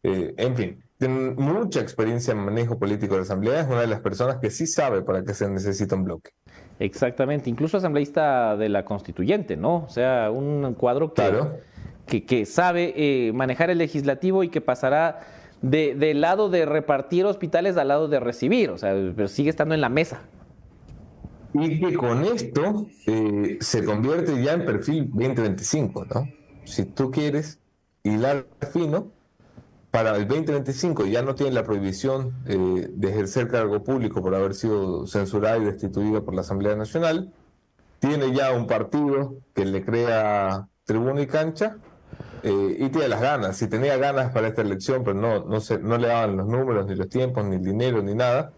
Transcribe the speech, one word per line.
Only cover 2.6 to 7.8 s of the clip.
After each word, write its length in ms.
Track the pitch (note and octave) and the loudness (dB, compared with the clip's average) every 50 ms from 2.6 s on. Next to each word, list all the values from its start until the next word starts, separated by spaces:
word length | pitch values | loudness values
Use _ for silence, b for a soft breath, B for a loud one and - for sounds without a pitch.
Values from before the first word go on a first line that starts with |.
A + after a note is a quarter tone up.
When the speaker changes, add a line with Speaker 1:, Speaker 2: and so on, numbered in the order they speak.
| A#2 A#2 A#2 - | 0 -2 -2 -2
Speaker 1:
político 340 | G2 G2+ G#2 G#2 G#2+ F#2+ G2 | -2 -2 0 -2 0 0 0
de 60 | F#2+ | -2
la 40 | F#2 | 0
Asamblea, 380 | G2 G2+ F#2+ G2 A#2 C3+ D#3+ | -2 -4 -2 0 0 0 0
es 60 | D#3+ | 0
una 140 | C3+ B2+ A#2+ | 0 2 2
de 60 | A#2 | 2
las 120 | A2+ A2 G#2 | 0 -2 -2
personas 380 | - G2+ G2+ G2+ B2 C3 C3 | -2 -4 -2 0 0 0 0
que 120 | B2 B2 G#2 | 0 -4 -4
sí 160 | - - D#3+ | -2 -2 -4
sabe 360 | D#3+ - - D3+ C3 G#2+ F#2+ | -2 0 0 2 2 0 0
para 220 | - - F#2+ F#2 F#2 | 0 0 -2 -2 -2
qué 100 | G2+ G2 | -4 -4
se 140 | - G#2+ G2 | -2 -2 -2
necesita 460 | G2 F#2+ F#2+ G#2 G2 G2 G#2 F#2+ G2 | -2 -2 -2 -2 -2 -2 -2 -2 0
un 100 | F#2+ F#2 | -2 -2
bloque. 260 | F#2 E2+ D#2+ _ - _ _ _ B B B B B B - | -2 -4 -8 _ -20 _ _ _ B B B B B B -6
Speaker 2:
Exactamente, 720 | G#2+ G2 - - C3+ B2 A#2+ - C3+ C3 D3 D3 B2+ B2+ | -6 -4 -2 0 -2 -2 0 0 -2 0 0 -2 -2 -4
incluso 280 | A#2 B2 D3 D#3+ - | -2 -2 -2 0 0
asambleísta 800 | G3 | 0